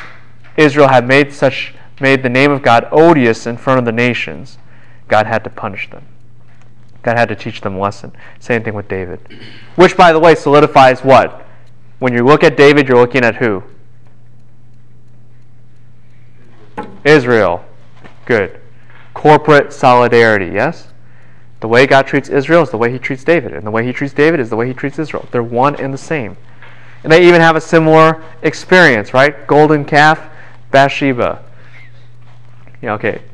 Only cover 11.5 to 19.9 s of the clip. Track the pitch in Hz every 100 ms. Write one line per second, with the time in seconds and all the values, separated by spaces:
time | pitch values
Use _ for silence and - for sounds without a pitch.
11.5 | - - - - - 127 120 123 156 165
12.5 | 139 143 143 131 123 123 135 120 110 120
13.5 | 95 - - - - - - - - -
14.5 | - - - - - - - - - -
15.5 | - - - - - - - - - -
16.5 | - - - - - 143 151 123 117 92
17.5 | 87 - - - - - - - 113 92
18.5 | - - - - - - - 156 151 151
19.5 | 143 - - 135